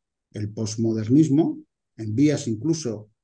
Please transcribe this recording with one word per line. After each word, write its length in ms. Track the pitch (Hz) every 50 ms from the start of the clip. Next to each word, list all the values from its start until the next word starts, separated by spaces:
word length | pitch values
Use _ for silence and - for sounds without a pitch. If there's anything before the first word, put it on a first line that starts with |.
| _ _ _ _ _ _ _
el 160 | 107 104 101
posmodernismo, 1120 | 104 - 113 104 110 110 113 113 110 110 110 107 123 147 160 127 135 147 165 302 302 - - _ _ _ _ _ _ -
en 160 | 110 107 107
vías 340 | 117 143 151 143 - - 127
incluso 640 | 113 104 110 156 165 160 - 123 107 107 107 - _ _